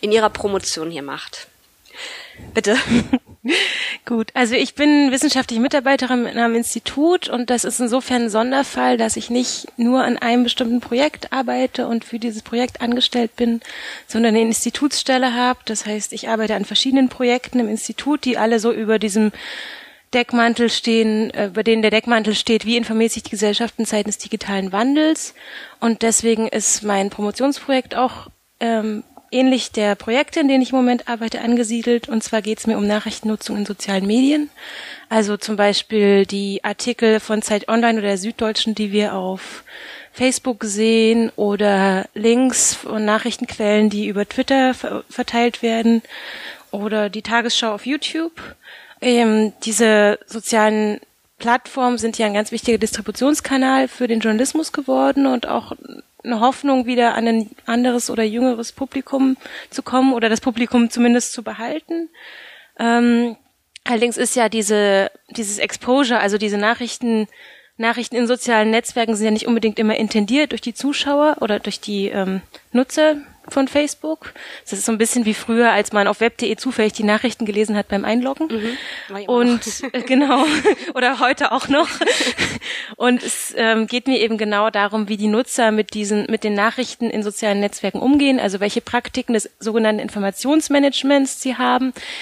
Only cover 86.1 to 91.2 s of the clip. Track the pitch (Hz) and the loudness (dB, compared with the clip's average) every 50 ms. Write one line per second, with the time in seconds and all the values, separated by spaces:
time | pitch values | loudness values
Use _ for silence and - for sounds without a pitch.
86.1 | 214 208 202 - 220 214 - 214 208 202 202 226 - - 240 - - - 240 226 | 0 -2 0 -2 -4 -2 -2 -2 0 2 0 0 0 -2 -6 -8 -6 -6 -4 -4
87.1 | - 214 208 208 196 - - 214 202 202 202 202 - - - 196 - - - 254 | -4 -4 -4 -6 -6 -4 -2 0 0 0 0 -2 -2 -4 -6 -4 -4 0 2 4
88.1 | 285 294 285 277 262 247 - 202 185 190 202 208 - 233 - - - 247 240 - | 4 4 4 4 4 2 2 0 -2 -2 -2 -2 -2 -4 -4 -2 -2 -4 -4 -4
89.1 | - 262 247 - 240 214 - - - _ 196 226 214 233 220 214 214 208 - 214 | -6 -6 -2 0 -2 -2 -2 -4 -10 _ -6 -2 0 2 2 2 2 0 -2 -6
90.1 | - 208 196 196 196 - - 254 302 311 - - 285 285 277 277 269 - - 269 | -6 -4 -4 -4 -4 -2 -2 0 2 2 2 2 2 2 2 2 2 0 0 2
91.1 | 285 277 | 4 4